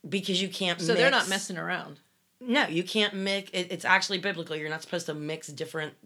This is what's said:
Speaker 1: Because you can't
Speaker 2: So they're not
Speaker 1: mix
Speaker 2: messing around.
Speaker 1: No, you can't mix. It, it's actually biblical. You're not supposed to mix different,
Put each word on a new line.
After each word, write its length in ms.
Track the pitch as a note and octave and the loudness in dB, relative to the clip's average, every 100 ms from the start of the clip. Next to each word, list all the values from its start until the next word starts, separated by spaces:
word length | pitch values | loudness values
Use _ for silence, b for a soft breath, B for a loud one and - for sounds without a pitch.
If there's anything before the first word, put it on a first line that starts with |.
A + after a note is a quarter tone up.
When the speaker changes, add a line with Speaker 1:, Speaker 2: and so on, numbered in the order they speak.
| D#3+ | -2
Speaker 1:
Because 360 | G3 G3 F#3 | -2 0 0
you 60 | F#3+ | 0
can't 300 | - F#3 E3+ | 0 0 0
Speaker 2:
So 120 | E3 | 2
they're 160 | A3+ C4 | 6 6
not 100 | B3+ | 6
Speaker 1:
mix 80 | F#3 | 2
Speaker 2:
messing 260 | G3 - F3 | 0 -2 -6
around. 440 | E3+ F3 - D3 _ _ _ _ | -4 -4 -6 -16 _ _ _ _
Speaker 1:
No, 260 | B3 C4+ F#3 | 2 2 4
you 160 | D#3+ | 0
can't 320 | F3+ A3 G#3 | 0 2 2
mix. 360 | G3 G3 G3 G3 | 2 -2 -2 -2
It, 140 | F#3+ F3+ | -4 -4
it's 140 | F3 - | -4 2
actually 320 | F#3 F#3+ F#3+ | 4 4 -2
biblical. 380 | F#3+ E3+ D#3+ D#3 | -2 -4 -4 -4
You're 120 | D3+ | -4
not 140 | D#3 | -4
supposed 240 | - F3 E3 | -4 -4 -2
to 80 | |
mix 320 | D3+ D3+ D#3+ - | -4 -4 -6 -8
different, 480 | C#3+ D#3+ D#3+ D3+ - | -8 -6 -4 -6 -8